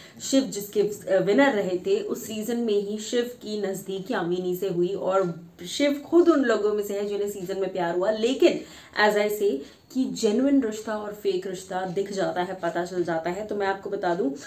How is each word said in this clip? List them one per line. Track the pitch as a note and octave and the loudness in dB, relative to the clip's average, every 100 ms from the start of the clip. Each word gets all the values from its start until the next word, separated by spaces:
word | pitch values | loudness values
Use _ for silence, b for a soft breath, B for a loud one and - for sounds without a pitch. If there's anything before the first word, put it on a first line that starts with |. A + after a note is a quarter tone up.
| B B | B B
शिव | - C4+ | 0 2
जिसके, | F#3+ G3+ G3 G#3 | 2 -4 -4 0
अ, | F#3+ - - F#3+ | 0 -2 0 2
winner | E3+ A#3+ C#4 | 4 4 4
रहे | G3+ F#3 F3+ | 4 0 -2
थे, | G3 G#3+ | 0 0
उस | - A#3 | 0 -6
season | - G#3+ G#3+ A#3 | -6 -6 -4 -2
में | A#3 G3+ | 0 0
ही | G3 G#3+ | 0 -6
शिव | - B3 | -2 -2
की | A#3+ - G#3+ G#3+ | -2 -6 -8 -4
नज़दीकियाँ | F#3+ F#3+ - F#3+ F#3 G#3+ | -4 -4 -6 -6 -4 -2
वीनी | E3+ F#3 F3+ F3+ | 0 0 -2 -2
से | G3 | -2
हुई | F3 F3+ | 0 0
और | G3 F#3 F#3+ F3+ - - - F3 | 0 0 2 2 -4 -12 -16 -8
शिव | - C#4+ C#4+ - | 0 2 0 4
खुद | E4+ E4+ | 6 8
उन | D4 A#3+ | 6 4
लोगों | G#3 G#3 | 2 2
में | G#3 | 0
से | G3+ G3+ | -2 -4
है | G#3 | -4
जिन्हें | G3+ G3+ | -4 -4
season | G3+ F3+ F#3+ | -6 -6 -4
में | F#3 | -2
प्यार | F#3 E3+ F3+ | -2 0 0
हुआ। | G3+ | 0
लेकिन | A3 A#3 C4+ F4 F3 B B B - | 2 0 4 4 4 B B B 2
as | G#3+ | 4
I | G3+ G#3+ | 4 2
say | G#3 G3+ C4+ B B B | 0 0 0 B B B
कि | B3+ A#3 | -2 -2
जेन्युइन | - A3 A3+ C#4 C#4 | 0 2 4 4 4
रिश्ता | A3 G#3+ A3+ G#3+ | 2 -2 -6 -6
और | G#3 | -8
fake | - G3 F#3 G3 | -4 -2 0 -2
रिश्ता | F3+ - F#3 F#3+ | -8 -6 -4 -2
दिख | F3+ G3 | -2 -2
जाता | F#3+ E3 F3 | -2 -2 0
है, | F#3 F#3 | -4 -4
पता | E3+ E3+ F3+ | -4 -2 -2
चल | F3+ | -2
जाता | E3+ E3 F3 | 0 -2 -2
है। | F#3+ G#3+ | -4 -4
तो | G3+ | -2
मैं | G3 | -2
आपको | G3 G3 | -2 -4
बता | G3 F3+ F3 | -2 -2 0
दूं | C4 C#4 | -2 -4